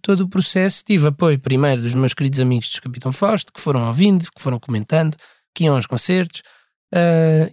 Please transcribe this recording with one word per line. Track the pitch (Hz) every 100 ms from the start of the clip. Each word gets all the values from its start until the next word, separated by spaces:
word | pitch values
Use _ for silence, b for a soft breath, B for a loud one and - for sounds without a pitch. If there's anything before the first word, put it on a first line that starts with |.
todo | - 190
o | 185
processo | 190 - 190 190 -
tive | - 202 147
apoio | 143 170 143
primeiro | 135 131 147 131
dos | 120
meus | 127 131
queridos | - 139 135
amigos | 127 123 -
dos | -
Capitão | - 123 131
Fausto, | 127 196 220 -
que | -
foram | - 135 113
ouvindo, | 120 202 190 170
que | -
foram | 135 123
comentando, | - 113 107 160 160 151 b b b
que | -
iam | 160 139
aos | 110
concertos, | 120 - 185 175 - b b b _ _
ah, | 180 170 165 160 156 160